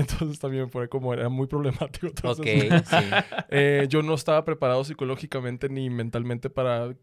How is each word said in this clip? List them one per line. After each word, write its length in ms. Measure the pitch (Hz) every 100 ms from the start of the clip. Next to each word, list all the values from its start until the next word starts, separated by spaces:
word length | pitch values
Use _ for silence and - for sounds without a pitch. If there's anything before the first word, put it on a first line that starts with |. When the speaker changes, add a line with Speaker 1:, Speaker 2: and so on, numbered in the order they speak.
| 139
Speaker 1:
<laughs> 200 | - 156
entonces 140 | 147
también 320 | 139 131 127
fue 180 | 127 120
como, 240 | 135 127
era 160 | 123 120
muy 160 | 131 135
problemático 640 | 147 143 123 151 - 175
todo 200 | - -
Speaker 2:
Ok, 160 | 123 151
Speaker 1:
ese 260 | 110 -
asunto. 160 | 170 170
Speaker 2:
sí. 220 | 165 196 202 - - -
Speaker 1:
Eh, 360 | 143 143 143 139
yo 120 | 156
no 140 | 156 156
estaba 280 | - 156
preparado 400 | 160 156 131 127
psicológicamente 840 | 139 151 131 131 147 135 123 123 139
ni 220 | 135 131
mentalmente 580 | 120 117 117 120 120 -
para 460 | - 127 120 120 131